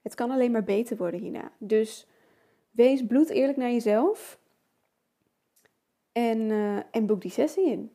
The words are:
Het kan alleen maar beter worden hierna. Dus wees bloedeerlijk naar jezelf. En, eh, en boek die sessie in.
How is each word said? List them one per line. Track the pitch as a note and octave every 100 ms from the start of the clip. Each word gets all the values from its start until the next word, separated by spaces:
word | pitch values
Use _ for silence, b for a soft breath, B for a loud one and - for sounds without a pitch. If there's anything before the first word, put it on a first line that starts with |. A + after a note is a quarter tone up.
Het | -
kan | - A#3+
alleen | C4 B3
maar | A3+
beter | F#3+ G3+ A#3+ A3+
worden | F3 F3
hierna. | - - - _
Dus | G3+ A3 A3 - _ b b b b b _
wees | A3+ B3 C4+
bloedeerlijk | A#3 B3+ D#4+ - C#4 C#4
naar | B3
jezelf. | A#3+ A3+ G#3+ E4 A4 - - _ _ _ _ _ _ _ _ _ _ _ _ _ _ _ _ _
En, | A#3 A#3 A3+ A3
eh, | G#3+ G#3 G3+ -
en | A3+
boek | G#3+ G#3
die | F3+
sessie | - D4+ F#4+ F4
in. | F#3+ A3+